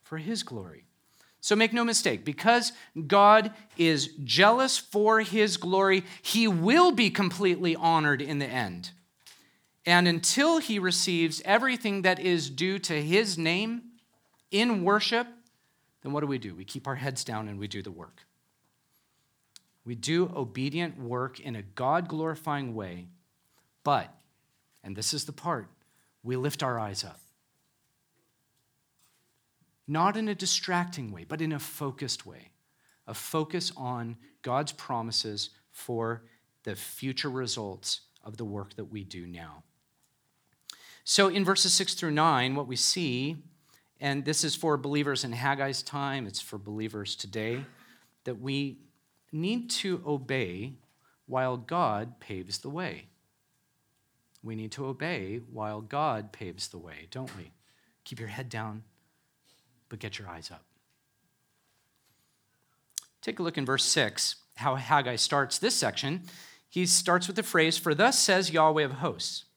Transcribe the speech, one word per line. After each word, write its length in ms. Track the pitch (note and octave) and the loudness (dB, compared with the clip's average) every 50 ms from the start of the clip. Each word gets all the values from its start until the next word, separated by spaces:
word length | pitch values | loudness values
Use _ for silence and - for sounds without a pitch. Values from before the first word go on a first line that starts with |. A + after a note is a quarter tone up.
For 160 | _ - D#3 D#3+ | _ -10 -10 -8
his 240 | D3+ F#3 A#3 G#3+ | -4 -4 -4 -4
glory. 420 | - - B2+ A2 F#2 F2 D2+ B1+ _ _ _ _ _ _ _ _ _ _ _ _ | -4 -6 -8 -10 -10 -10 -14 -20 _ _ _ _ _ _ _ _ _ _ _ _
So 140 | - - G#3 | 2 2 4
make 180 | G#3+ A3+ G#3+ | 6 6 4
no 120 | A3+ A#3+ A#3 | 4 0 0
mistake, 400 | A#3 A3 - - D#3+ A#2 - - | 2 2 2 2 2 0 0 -4
because 480 | D3+ C#3+ - - A3 A#3 A#3+ A#3 - - - - - _ D#3+ D#3+ | -6 -6 2 4 6 6 6 4 0 -6 -10 -20 -10 _ -8 0
God 460 | C#3 G3 G3+ G3+ G#3 G#3+ A3 G3+ G#3+ - - - _ - | 4 6 8 10 10 10 10 8 2 -6 -10 -20 _ 0
is 320 | - E3+ E3 D#3+ C#3 C#3 - - - C#3 | 2 4 4 4 2 0 -4 -6 -10 -4
jealous 540 | A#2 G#2 D3+ F#3+ G#3 A#3 B3+ C4 B3+ - - | 0 6 8 8 8 8 6 4 2 0 -2
for 420 | - - - G#3 G#3+ G#3+ A3 A3 | -4 -2 0 4 6 6 6 4
his 360 | A3 F3+ F#3 A3 G#3+ G#3 F3 | 4 2 4 4 4 4 2
glory, 460 | D#3+ E3+ F3+ F#3 F#3+ G3 F#3+ F#3+ F#3+ F#3 - - - | -2 0 2 2 4 6 6 4 4 2 -4 -16 -10
he 280 | - - - A3+ A3+ A3 | -4 0 2 4 4 6
will 420 | F#3 E3 E3 G#3 C4+ E4+ F4+ - | 4 4 6 8 8 10 8 8
be 180 | B3+ A3+ A3+ F#3 | 8 6 4 4
completely 680 | - - G3 F3 F3 F3 G3+ F#3 F3 - F3+ E3+ D#3+ | 4 4 2 2 2 2 2 2 4 4 2 0 2
honored 440 | D#3 E3 E3 E3 D#3+ D3+ D3 C#3+ B2+ | 4 4 4 4 6 6 4 4 2
in 200 | C#3+ C#3 D3+ C#3+ | 0 -2 -2 -2
the 60 | C#3 | -2
end. 440 | B2 B2 B2+ A2+ F#2+ F2 F2 F2 - - _ _ _ _ _ _ - - _ _ _ _ _ _ _ _ _ _ | -2 -2 -2 -2 -2 -4 -8 -10 -12 -14 _ _ _ _ _ _ -20 -20 _ _ _ _ _ _ _ _ _ _
And 240 | F3 F3 F3 F3 F3 | 6 6 6 8 6
until 500 | E3+ E3 F3 - - C4 C#4+ E4 E4 D#4+ | 4 4 2 2 4 4 4 6 4 4
he 220 | - - A3 G3+ | 2 0 -2 0
receives 600 | F#3 F3+ F3 F3+ - G3 F3 E3 E3 D#3+ D#3 - - | 0 0 0 2 0 0 2 2 2 0 0 -4 2
everything 580 | F#3 G3+ A#3 B3+ C4 B3 A#3+ - A3 G3 G3 | 4 4 4 4 2 0 0 -2 -2 -2 2
that 160 | F#3 F#3+ F#3 F3+ | 2 2 2 2
is 320 | - F#3 F3 E3 C#3+ C#3 | 2 2 2 2 0 -4
due 300 | C3+ C3 F3 F#3+ F#3+ G3 | -2 -2 0 0 0 -2
to 200 | F#3+ - E3 D3+ | -2 -2 -2 -2
his 380 | D3 D3+ F3 G#3 A3+ G3+ F3+ E3 | 0 4 4 4 4 2 -2 0
name 440 | E3 D#3+ E3+ F#3 G#3+ A3 A#3 A#3+ - - - _ _ _ _ _ _ _ _ _ _ _ | 0 0 0 0 -2 -4 -4 -8 -10 -14 -20 _ _ _ _ _ _ _ _ _ _ _
in 320 | F#3+ G3+ A#3 B3 A3+ G3 | 2 2 4 4 2 2
worship, 460 | F3 F#3+ G3+ G#3+ - - A#3 A#3 B3 A#3+ - - _ _ _ _ _ _ _ _ _ _ _ _ | 4 4 4 4 2 2 2 0 0 -2 -10 -20 _ _ _ _ _ _ _ _ _ _ _ _
then 100 | - C3+ | -8 -4
what 80 | C#3+ D3 | -2 -2
do 60 | D3+ | 0
we 120 | C#3 C#3 B2 | 0 -2 -4
do? 160 | A2 G2+ E2+ | -4 -8 -12
We 100 | E2 F#2+ | -12 -14
keep 240 | - - C3+ - C#3 | -12 -12 -8 -6 -6
our 80 | C3 | -6
heads 260 | C3+ C3 C#3+ C3 B2 | -4 -4 -4 -4 -6
down 240 | - - A2+ G#2+ G#2+ | -6 -6 -6 -6 -6
and 140 | G#2 G2+ G2 | -6 -8 -8
we 80 | G#2 G2+ | -8 -8
do 140 | G#2 G2+ | -8 -8
the 100 | F#2 G2+ | -10 -10
work. 300 | F2 E2+ F#2+ - _ _ _ _ _ _ _ _ _ _ _ _ _ _ _ _ _ _ _ _ _ _ _ _ _ _ _ _ _ - _ _ _ _ _ | -12 -14 -18 -20 _ _ _ _ _ _ _ _ _ _ _ _ _ _ _ _ _ _ _ _ _ _ _ _ _ _ _ _ _ -20 _ _ _ _ _
We 100 | A#2+ A#2+ | -12 -10
do 380 | A2+ A2 D3+ D#3+ E3+ F3 - F3 | -6 -2 0 2 2 2 0 0
obedient 640 | C#3+ C3 A2+ - C3 C3 C#3+ C3+ E3+ F3 E3 F3+ E3+ | -6 -6 -6 -4 -4 -4 -2 -2 -2 -4 -4 -6 -10
work 400 | B2 A#2 B2 B2 B2+ B2+ C3 - | -8 -6 -4 -4 -4 -6 -8 -10
in 160 | - C#3+ A#2 | -10 -8 -8
a 80 | G#2+ | -8
God-glorifying 1120 | G2+ F#2+ - - B2+ C3 D3+ F3 F3 F3 E3 D#3 D#3+ D#3+ D#3 D#3 - D#3 D3 C#3+ C3+ B2 A2+ | -10 -12 -8 -2 0 2 2 0 0 -2 -4 -4 -4 -4 -6 -6 -6 -4 -4 -4 -4 -6 -6
way, 320 | A2 G2 F2+ F2 F2 F2 - - _ _ _ _ _ _ _ _ _ _ _ _ _ _ | -6 -8 -8 -10 -12 -14 -16 -20 _ _ _ _ _ _ _ _ _ _ _ _ _ _
but, 280 | D3+ C#3+ A2+ E2 - - _ _ _ _ _ _ _ _ _ _ _ _ _ | 2 2 2 0 -4 -16 _ _ _ _ _ _ _ _ _ _ _ _ _
and 140 | - G2 G2 | -14 -12 -8
this 180 | G2+ G#2 - - | -4 -4 -2 -2
is 120 | C#3+ - | -4 -6
the 60 | - | -8
part, 360 | C#3+ - - F3 D#3+ A#2+ G2 - _ _ _ _ _ _ _ _ _ _ - | -12 -8 -4 -4 -4 -4 -6 -12 _ _ _ _ _ _ _ _ _ _ -6
we 100 | A#2 B2+ | -4 -4
lift 300 | B2+ C3 D3 C#3+ - D3 | -2 -2 -2 -2 -2 -2
our 140 | C3 A#2+ A#2 | -2 -2 -2
eyes 240 | G#2+ G#2 F#2+ F#2+ - | -4 -4 -6 -8 -8
up. 160 | F2+ - - - _ _ _ _ _ _ _ _ _ _ _ _ _ _ _ _ _ _ _ _ _ _ _ _ _ _ _ _ _ _ _ _ _ _ _ _ _ _ _ _ _ _ _ _ _ _ _ _ _ _ _ _ - | -10 -14 -20 -20 _ _ _ _ _ _ _ _ _ _ _ _ _ _ _ _ _ _ _ _ _ _ _ _ _ _ _ _ _ _ _ _ _ _ _ _ _ _ _ _ _ _ _ _ _ _ _ _ _ _ _ _ -2
Not 280 | D3 D#3+ F3 G3 G#3 | 0 2 4 4 2
in 100 | A3 A3 | 2 -2
a 80 | G#3+ G3+ | -2 -2
distracting 760 | - F#3+ F3+ - - - F#3 F3+ F3 F3 F3 F3 - B2+ G#2+ | -2 0 0 0 0 0 0 0 0 0 -2 -6 -8 -8 -8
way, 120 | G2+ E2+ E2+ - | -10 -12 -10 -10
but 120 | F3+ D#3 | -6 -4
in 120 | E3 D#3 | -4 -4
a 80 | D#3 C#3 | -4 -6
focused 680 | - - - - D3+ C#3 B2+ - C#3+ B2 - - - | -8 -10 -8 -6 -6 -6 -6 -6 -6 -6 -6 -8 -8
way. 240 | F#2+ - - - - _ _ _ _ _ _ _ _ _ _ _ | -18 -20 -20 -20 -20 _ _ _ _ _ _ _ _ _ _ _
A 80 | - A2+ | -14 -12
focus 560 | - - - - D#3+ D#3 D#3 - F3 F3 - - | -12 -8 -2 -2 -2 -2 0 -4 -4 -4 -6 -8
on 400 | - C3 B2 B2 A#2+ A#2 A#2 A#2 - - - _ _ | -6 -8 -6 -6 -6 -8 -10 -10 -14 -18 -20 _ _
God's 300 | - C3 B2 C3+ D3 C#3+ | -6 -2 -2 -2 -2 -4
promises 800 | - - - - C3 A#2 A2+ A#2 A2 - - A2 G#2 G2+ - - _ _ _ _ | -8 -12 -8 -6 -4 -4 -4 -2 -4 -4 -4 -4 -6 -6 -8 -8 _ _ _ _
for 540 | _ - - - A#2+ A#2 A2+ A2+ A#2 A2+ A2+ _ _ _ _ _ _ _ _ | _ -14 -8 -6 -4 -2 -2 -4 -4 -6 -10 _ _ _ _ _ _ _ _
the 100 | A2+ G2 | -10 -10
future 560 | F#2+ - - - - C3 C3+ B2+ C3 - D3 | -10 -10 -14 -12 -8 -8 -6 -6 -4 -6 -4
results 680 | B2+ C3 B2+ A#2 - A#2+ G#2+ G2 F#2 - - - - - _ _ _ _ _ | -4 -4 -4 -4 -6 -6 -6 -8 -10 -8 -6 -6 -6 -6 _ _ _ _ _
of 120 | G#2+ G#2+ | -18 -12
the 80 | G#2+ A#2 | -10 -8
work 300 | G#2 G2+ G#2 G2 G2 - | -6 -6 -8 -8 -10 -12
that 120 | - G#2 | -14 -12
we 180 | - G#2+ G#2 F#2+ | -10 -10 -12 -12
do 240 | F#2 - F2+ F2 F2 | -12 -14 -14 -14 -14
now. 340 | E2+ E2+ E2 D#2 D2 D#2+ _ _ _ _ _ _ _ _ _ _ _ _ _ _ _ _ _ _ _ _ _ - - - - - - - _ | -14 -14 -14 -16 -18 -20 _ _ _ _ _ _ _ _ _ _ _ _ _ _ _ _ _ _ _ _ _ -20 -20 -20 -20 -20 -20 -12 _
So 240 | - - G3+ G3+ F#3+ | 0 4 4 4 4
in 160 | F3 G3+ F#3+ | 4 2 2
verses 280 | F3+ G3 F#3+ - F#3 | 2 2 2 2 2
six 220 | F3 - F#3+ - - | 2 2 2 -2 -4
through 160 | - F3+ D#3+ | -4 -2 0
nine, 460 | D3 D3+ D#3 E3 D3 B2+ B2 C3 C3+ | 2 4 4 4 4 4 2 0 -2
what 100 | C#3+ C#3+ | -4 -4
we 80 | A#2+ B2+ | -4 -2
see, 600 | A#2 - - - F#3 E3+ C#3 B2 B2 C3 D3 E3 D3+ - - _ _ _ _ _ _ _ _ _ _ | 0 0 0 0 0 -2 -2 -2 -2 -2 -4 -6 -8 -14 -20 _ _ _ _ _ _ _ _ _ _
and 240 | C#3 C#3+ C#3 C#3+ C3 | -4 -4 -4 -2 -2
this 180 | D3 D#3 - | -2 0 0
is 140 | - D3+ - | 0 -2 -2
for 200 | - - D#3+ D3 | -2 0 0 0
believers 460 | C#3 C3 C#3+ D3 D3 C#3+ C#3+ C#3 B2+ | 0 0 -2 0 0 0 0 -2 -2
in 80 | - B2 | -4 -4
Haggai's 540 | A#2 A#2+ C3+ C#3 C#3 C3+ C3+ C#3 C3 - - | -6 -2 0 -2 0 0 -2 -2 -4 -6 -6
time, 420 | - - C#3+ C#3 C#3 C3+ C3+ A#2 | -6 -6 -4 -4 -4 -4 -4 -6
it's 140 | G2 G2+ - | -6 -8 -10
for 180 | - - A2 G#2 | -10 -10 -12 -12
believers 560 | G2+ G#2 G#2 G#2+ A2 G#2+ G#2+ G#2 G2+ G2 - | -10 -10 -6 -6 -6 -6 -6 -8 -8 -8 -8
today, 500 | - - G2+ G2 A2 G#2+ A2+ A#2+ C3 C#3 - - _ - _ - _ _ _ _ _ _ | -10 -10 -8 -6 -4 -4 -4 -4 -6 -8 -14 -18 _ -20 _ -20 _ _ _ _ _ _
that 160 | C3 B2 G#2 | -10 -10 -8
we 380 | B2 C3+ C3+ C#3 C#3+ C#3 B2+ - - _ _ _ _ _ _ _ _ _ | -6 -4 -2 -2 -4 -4 -8 -14 -20 _ _ _ _ _ _ _ _ _
need 400 | - D#3 E3 G3 A#3 B3 A#3+ A#3+ | -6 -4 -2 -2 -2 -2 -4 -4
to 320 | - - - F#3+ F3+ F3 - | -4 -4 -2 -2 -4 -2 -2
obey 680 | D3 D3 C#3 C3 A#2 C3+ C3 A2+ F2+ F2 F#2+ G#2+ C3+ C3 - _ _ _ _ _ _ _ _ _ | -4 -4 -4 -2 -4 -2 -2 -2 -4 -6 -8 -10 -10 -12 -16 _ _ _ _ _ _ _ _ _
while 300 | - B2+ C3 C3 B2+ B2+ | -6 -2 -2 0 -2 -2
God 600 | B2 A2+ - E3 F3 E3+ A#2+ G#2+ G#2 A2+ A#2+ B2 _ | -6 -6 -4 -2 0 0 0 0 -2 -4 -8 -12 _
paves 400 | - - G#2 F#2 F#2 F#2 G2+ - | -12 -10 -10 -10 -8 -8 -10 -10
the 120 | - C3 | -8 -8
way. 360 | C#3+ E3+ F#3 C#3 F2 E2 F#2 - _ _ _ _ _ _ _ _ _ _ _ _ _ _ _ _ _ _ _ _ _ _ _ _ _ _ | -8 -6 -8 -8 -8 -12 -16 -20 _ _ _ _ _ _ _ _ _ _ _ _ _ _ _ _ _ _ _ _ _ _ _ _ _ _
We 140 | - A2+ A2 | -12 -10 -8
need 160 | A2 A2 A2 | -8 -8 -10
to 140 | - C#3 C#3 | -10 -8 -8
obey 560 | C3 C3 C3+ D3+ E3+ F3+ A#2+ F#2 F#2+ G#2+ A#2+ A#2 A#2 | -8 -6 -6 -4 -4 -4 -6 -6 -6 -8 -10 -10 -12
while 280 | B2 A2 G#2+ G#2+ G#2+ G#2+ | -8 -6 -6 -6 -6 -8
God 520 | A2 G#2+ - C#3+ D#3 D3+ A#2+ G#2+ G#2+ G#2 | -10 -6 -4 -2 0 0 -2 -4 -6 -10
paves 340 | - - G#2+ F2+ E2+ F#2+ - | -14 -12 -12 -12 -10 -10 -12
the 120 | - - F2 | -12 -12 -16
way, 280 | D#2+ E2+ C#2+ C#2+ D#2+ E2+ | -16 -16 -16 -18 -18 -14
don't 220 | - C3 C3 B2+ F#2+ | -12 -12 -12 -12 -12
we? 160 | G2 E2 D2+ _ _ _ _ _ _ _ _ _ _ | -16 -18 -18 _ _ _ _ _ _ _ _ _ _
Keep 160 | _ - B2+ A2+ | _ -16 -14 -12
your 100 | A2+ G#2+ | -12 -12
head 200 | G2+ B2+ B2+ A#2+ | -10 -12 -10 -10
down, 340 | A#2 A2 A2 A2 G#2+ A2 A2 _ _ _ _ _ _ _ _ _ _ _ _ _ _ _ _ _ _ _ _ _ | -8 -8 -8 -8 -10 -14 -16 _ _ _ _ _ _ _ _ _ _ _ _ _ _ _ _ _ _ _ _ _
but 100 | A2+ G#2 | -14 -12
get 180 | - G#2 G2 - | -10 -12 -10 -12
your 100 | G#2 F#2 | -12 -14
eyes 220 | E2+ E2 D#2 - | -14 -14 -14 -16
up. 140 | E2+ D#2+ _ _ _ _ _ _ _ _ _ _ _ _ _ _ _ _ _ _ _ _ _ _ _ _ _ _ _ _ _ _ _ _ _ _ _ _ _ _ _ _ _ _ _ _ _ _ _ - - _ _ _ | -18 -18 _ _ _ _ _ _ _ _ _ _ _ _ _ _ _ _ _ _ _ _ _ _ _ _ _ _ _ _ _ _ _ _ _ _ _ _ _ _ _ _ _ _ _ _ _ _ _ -12 -12 _ _ _
Take 160 | - A3 A3+ - | -8 -8 -6 -4
a 40 | |
look 140 | F3+ E3+ E3 | -4 -4 -2
in 80 | D#3 C3+ | -2 -2
verse 200 | B2 C3+ C3 - | 0 0 2 2
six, 520 | - - D#3+ B2+ G#2 - - - - - - _ _ _ | 2 4 2 2 2 0 -2 -2 -2 -4 -6 _ _ _
how 180 | - - C#3+ C3 | -4 -2 -2 -2
Haggai 420 | C3+ B2 A2 D#3 C#3+ C3 B2 A#2+ | -2 0 2 2 2 2 0 -2
starts 420 | A2 - - D3+ C#3+ C3+ C3 - - | -2 -2 0 2 0 0 0 -2 -2
this 180 | F#3 A#3 B3+ | 0 0 0
section. 460 | - - A2 G2 - - C3+ D#3+ F#3 - - - - - - - _ _ _ | 2 0 0 -2 -2 -4 -4 -4 -6 -8 -14 -20 -20 -20 -20 -20 _ _ _
He 180 | - F3+ F3+ | -2 0 2
starts 420 | F3 - - - - F3 F3+ F3+ F3 | 4 2 2 4 4 2 2 2 0
with 80 | E3 | -4
the 60 | A3 - | -4 -4
phrase, 340 | - - E3+ D#3+ D#3+ D#3+ - | 2 4 4 4 4 2 0
"For 160 | - E3+ D3 | 0 0 4
thus 240 | D3 G#3 B3 B3 - | 6 4 4 6 4
says 320 | - - F#3+ F#3 F#3+ D#3 | 4 4 4 4 2 2
Yahweh 340 | D#3 E3 D#3 D#3 D#3 D#3 D3+ | 4 6 6 6 6 4 0
of 80 | C3 C3+ | 0 -2
hosts." 500 | B2+ D#3 D#3 G2+ - - - - - - _ _ | -4 -4 -4 -4 -4 -8 -8 -8 -10 -14 _ _